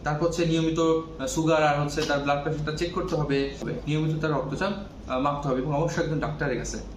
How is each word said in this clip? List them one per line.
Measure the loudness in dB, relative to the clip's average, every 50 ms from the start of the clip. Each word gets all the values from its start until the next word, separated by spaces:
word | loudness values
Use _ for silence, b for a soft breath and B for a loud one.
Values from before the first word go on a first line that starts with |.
| -2
তারপর | -2 0 2 2
হচ্ছে | 0 2 2 2
নিয়মিত, | 4 4 4 2 2 2 4
আহ, | 4 4 4 2 0 -4 -6 -6 -4
সুগার | -2 0 2 4 4 6 6 6
আর | 4 4 4
হচ্ছে | 0 0 0 -2
তার | 0 0 0 0
ব্লাড | 2 2 0 0 0
প্রেশারটা | -2 -4 -2 -4 -4 -2
চেক | -2 -4 -2
করতে | -2 -2 -2 0 0
হবে, | 0 0 2 2 0 0 -2 -4 -6 -6 -6 -6 -6 -4
নিয়মিত | -2 -2 0 0 0 0 0
তার | 0 0
রক্তচাপ, | 0 0 -2 -4 -4 -2 -2 -2 -2 -4 -8 -12 -14 -14 -8 -4
আহ, | -2 0
মাপতে | 0 0 0 0 0
হবে | 0 0 0
এবং | 0 0 0
অবশ্যই | 0 0 0 0 0 0
একজন | 0 0 -2
ডাক্তারের | -2 -2 -4 -2 -2 -2 -2
কাছে, | -2 -4 -6 -8 -8 -10 -12 -10